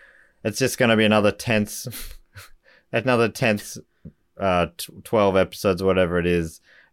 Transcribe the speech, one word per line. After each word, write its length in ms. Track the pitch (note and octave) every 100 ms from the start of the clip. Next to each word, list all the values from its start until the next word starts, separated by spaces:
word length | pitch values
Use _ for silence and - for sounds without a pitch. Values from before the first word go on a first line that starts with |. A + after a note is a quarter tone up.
| - _ _ _
it's 140 | A2 G2+
just 200 | B2+ -
gonna 180 | A#2+ A2
be 80 |
another 280 | G#2+ G#2+ G2+
tense, 540 | - - A2 G#2 - B2 - - - _ -
<laughs> 500 | - - _ _ _
another 360 | A#2 B2+ A#2+ A2+
tense, 500 | - B2 G#2 - - - _ - - _ -
uh, 280 | G2 F2+ E2+ -
tw-, 280 | - -
twelve 320 | - A2 G2 F#2+
episodes 460 | F2+ - G#2 F2+
or 40 | F#2+
whatever 320 | F#2 F2 F2
it 80 | F2
is 340 | F2 D#2+ - _ - _